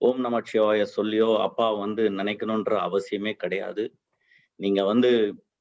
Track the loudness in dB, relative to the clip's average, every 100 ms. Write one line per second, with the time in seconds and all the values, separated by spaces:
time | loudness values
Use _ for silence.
0 | 0 0 -2 -2 0 2 4 2 0 -2
1 | -2 2 2 2 0 0 0 0 -4 0
2 | 0 0 -4 -4 -4 -2 0 -2 0 -2
3 | -2 -4 -6 -6 -6 -4 -6 -6 -8 -10
4 | _ _ _ _ _ -6 -2 0 2 4
5 | 4 4 0 -4 _ _